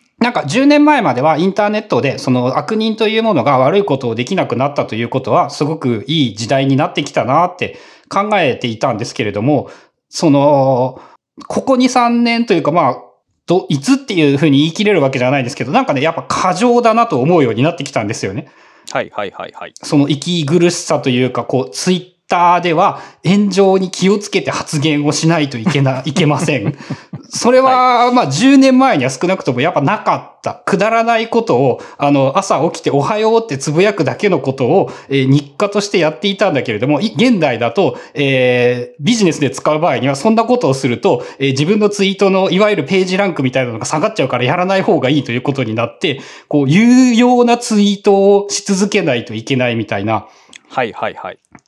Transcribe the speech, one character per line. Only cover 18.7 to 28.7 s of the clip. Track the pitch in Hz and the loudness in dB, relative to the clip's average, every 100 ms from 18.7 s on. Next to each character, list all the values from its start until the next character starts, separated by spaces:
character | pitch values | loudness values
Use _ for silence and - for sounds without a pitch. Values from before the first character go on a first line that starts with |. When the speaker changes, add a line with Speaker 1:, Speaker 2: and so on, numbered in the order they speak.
| _ - | _ -8
Speaker 2:
は | 135 | -8
い | 107 | -6
は | - | -8
い | 101 | -10
は | - 90 | -10 -16
い | |
は | - 87 | -14 -18
い。 | - | -16
Speaker 1:
そ | - 151 | -2 0
の | 143 | 0
息 | 143 170 175 | -2 -4 -4
苦 | 139 170 170 | 0 2 2
し | 175 | -2
さ | - 151 | -4 -2
と | 139 | 0
い | 123 | 0
う | 127 | 0
か、 | 123 | -2
こ | - 131 - | -4 -4 -4
う、 | |
Twitter | - 180 180 - _ _ 180 175 175 | -6 -2 -2 -4 _ _ 2 4 4
で | 175 | 2
は | 156 190 131 - _ | 2 0 -2 -14 _
炎 | - 202 208 | 0 2 2
上 | 180 196 190 | 2 4 2
に | 185 | -2
気 | - 190 | 0 0
を | 208 | 0
つ | - | -2
け | 190 | -4
て | - | -4
発 | - - 156 | -6 -6 -2
言 | 151 147 147 | 0 0 0
を | |
し | 147 160 | 0 0
な | 165 | 0
い | 143 | -2
と | 120 | -4
い | 113 | -2
け | 143 | 0
な-、 | 135 131 | 0 -2
Speaker 2:
<laughs> | 135 | -4
Speaker 1:
い | |
け | 147 151 | 0 0
ま | 143 | 0
せ | 165 135 | -2 -2
ん。 | 101 - - - - - - | -4 -8 -12 -14 -12 -18 -14
そ | - 226 | -4 2
れ | 254 | 4
は、 | 262 254 254 240 247 | 4 4 2 4 2
Speaker 2:
は | |
い。 | |
Speaker 1:
ま | 247 | 2
あ、 | 160 | 0
十 | 139 262 277 | 2 6 6
年 | 269 | 6